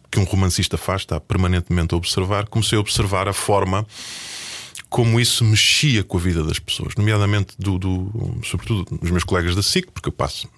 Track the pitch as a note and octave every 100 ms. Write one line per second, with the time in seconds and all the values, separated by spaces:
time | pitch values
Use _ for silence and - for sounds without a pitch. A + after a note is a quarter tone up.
0 | - - F#2+ F#2+ F#2 - F2+ - - F#2+
1 | - E2 - F#2+ F2+ F2+ - F2+ E2+ F2
2 | E2+ - F#2 G2+ G#2+ A2+ G#2+ A2 G#2 -
3 | G2+ F#2+ G2 G2 - G2+ F#2 G2 G#2+ -
4 | - - - - - - - - - -
5 | A#2 A2+ A#2+ - A2+ G#2+ - - D3+ A2
6 | - F2+ F2+ E2 D#2 - - - - -
7 | G#2 G#2+ G2+ G#2 F#2+ - G2 F2+ F#2+ F#2
8 | F#2 A2 F2+ - - E2+ - G#2 - -
9 | E2+ F2 E2 F#2 E2+ F2+ - F#3 - -
10 | - - C2 - -